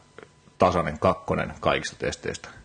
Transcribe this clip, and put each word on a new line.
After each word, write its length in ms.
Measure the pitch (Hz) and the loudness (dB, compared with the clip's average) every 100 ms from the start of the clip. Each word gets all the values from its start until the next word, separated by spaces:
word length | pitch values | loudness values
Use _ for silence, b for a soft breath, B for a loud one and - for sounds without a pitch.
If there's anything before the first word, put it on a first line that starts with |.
| - - - _ - - | -20 -20 -20 _ -20 2
tasainen 400 | 92 87 80 80 | 4 4 0 2
kakkonen 540 | 95 87 - 82 - - | 2 2 -2 -2 -4 -2
kaikista 360 | 78 71 - - | 0 0 -2 -6
testeistä. 500 | - - - - - - | -6 -6 -8 -10 -12 -20